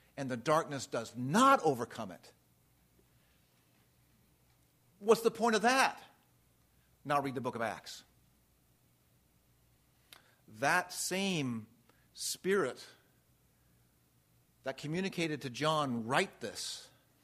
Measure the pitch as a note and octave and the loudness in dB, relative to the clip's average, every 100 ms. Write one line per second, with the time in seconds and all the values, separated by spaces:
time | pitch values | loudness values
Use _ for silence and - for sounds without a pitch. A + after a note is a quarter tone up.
0 | _ - C3+ B2 C3 D#3 D#3 C#3 - B2+ | _ -8 -6 -4 2 2 2 -4 -6 -6
1 | A2+ A#2+ B2+ F#3 C4+ C4+ E3 A#2+ A#2+ - | -6 -6 0 4 6 6 4 0 -2 -6
2 | G#2 E2+ - _ _ _ _ _ _ _ | -10 -12 -20 _ _ _ _ _ _ _
3 | _ _ _ _ _ _ _ _ _ _ | _ _ _ _ _ _ _ _ _ _
4 | _ _ _ _ _ _ _ _ _ - | _ _ _ _ _ _ _ _ _ -4
5 | G#3 A3 A3+ - A#3 A3 A3 C4 A3+ - | 4 4 4 2 2 4 4 4 4 0
6 | - _ _ _ _ _ _ _ _ _ | -14 _ _ _ _ _ _ _ _ _
7 | C#3 D3 C#3 C3 B2 A#2 A2+ F2+ - - | 0 0 0 -4 -6 -4 -4 -6 -12 -18
8 | - _ _ _ _ _ _ _ _ _ | -20 _ _ _ _ _ _ _ _ _
9 | _ _ _ _ _ _ _ _ _ _ | _ _ _ _ _ _ _ _ _ _
10 | _ - _ _ - G#2+ C#3 F3 F3+ - | _ -20 _ _ -20 -2 2 2 0 -4
11 | - F#3 G3 F3 C3 A#2 A2 _ _ _ | -4 -2 0 0 -2 -4 -10 _ _ _
12 | _ - - - F3+ G3+ C3+ - - - | _ -10 -8 -4 0 0 0 -4 -14 -20
13 | _ _ _ _ _ _ _ _ _ _ | _ _ _ _ _ _ _ _ _ _
14 | _ _ _ _ _ _ C3 C3+ D3 E3 | _ _ _ _ _ _ -10 -8 -6 -4
15 | F#3 - E3 D3+ C3+ A#2 D3+ D#3 C#3 A#2 | -4 -2 -4 -4 -8 -2 0 0 0 -4
16 | A2+ C#3+ F#3+ - A2 F2 - - - _ | -2 0 0 -4 -10 -8 -10 -10 -16 _
17 | _ _ | _ _